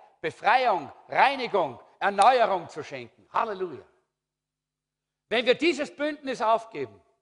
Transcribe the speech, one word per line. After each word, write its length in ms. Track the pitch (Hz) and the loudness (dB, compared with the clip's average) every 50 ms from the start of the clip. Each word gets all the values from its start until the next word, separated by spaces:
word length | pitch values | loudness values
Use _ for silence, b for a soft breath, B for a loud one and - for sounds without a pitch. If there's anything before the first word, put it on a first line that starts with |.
| - - _ _ | -20 -20 _ _
Befreiung, 680 | - 156 - - 165 202 233 262 254 233 190 165 139 113 - - - - | -8 -8 -6 -2 2 2 2 4 2 2 0 -2 -4 -10 -16 -20 -12 -4
Reinigung, 720 | 139 170 226 269 277 262 240 190 - 190 156 131 117 - - _ _ - | 2 4 4 4 2 0 -4 -2 0 0 0 -2 -4 -12 -20 _ _ -4
Erneuerung 720 | 175 202 202 202 196 247 269 240 220 190 196 175 156 - | -2 -2 2 4 6 6 6 4 4 2 0 -2 -6 -8
zu 140 | - 156 | -12 -14
schenken. 460 | 131 - 143 127 120 113 _ _ 101 _ | -12 -12 -12 -14 -14 -16 _ _ _ _
Halleluja. 520 | - 214 226 220 196 185 185 170 131 101 - _ _ _ _ _ _ _ _ _ _ _ _ _ _ _ _ _ _ _ _ _ _ _ _ _ _ _ _ - | -4 -4 -4 -4 -6 -8 -8 -10 -10 -14 -18 _ _ _ _ _ _ _ _ _ _ _ _ _ _ _ _ _ _ _ _ _ _ _ _ _ _ _ _ -4
Wenn 160 | 208 247 226 | -2 -2 2
wir 100 | 254 233 | 2 0
dieses 400 | - 294 349 277 277 294 - - | 2 2 0 0 -2 -6 -8 -6
Bündnis 460 | - 294 311 302 285 277 269 233 - | -6 -6 -6 -6 -8 -8 -10 -6 -2
aufgeben 600 | 233 220 226 214 - - - 147 127 110 101 95 _ _ _ _ | 0 0 0 0 -2 -6 -10 -10 -10 -10 -12 -20 _ _ _ _